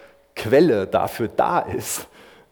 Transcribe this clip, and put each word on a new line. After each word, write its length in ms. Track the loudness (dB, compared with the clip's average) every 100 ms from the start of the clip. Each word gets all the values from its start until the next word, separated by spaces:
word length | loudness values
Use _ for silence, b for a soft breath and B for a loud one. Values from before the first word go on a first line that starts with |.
| B B B -12
Quelle 520 | 2 4 4 2 0
dafür 400 | 0 -2 -2 -4
da 320 | 0 0 0
ist, 480 | -2 -6 -6 -8 -10 B B B B